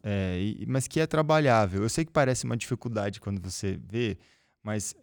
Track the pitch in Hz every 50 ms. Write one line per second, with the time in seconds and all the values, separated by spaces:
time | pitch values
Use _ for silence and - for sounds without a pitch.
0 | - 107 101 98 95 92 90 90 98 107 110 - - - 127 135 127 - - 156
1 | 160 156 - 156 156 147 156 156 151 135 117 110 107 92 92 98 104 113 - -
2 | 160 - - 160 139 131 131 - - 120 117 113 - - 127 - - 123 113 110
3 | 101 104 101 - - 101 98 101 87 92 90 - - 98 95 78 57 - 98 117
4 | 120 110 95 - _ _ _ _ _ _ _ _ - 107 107 107 101 - - _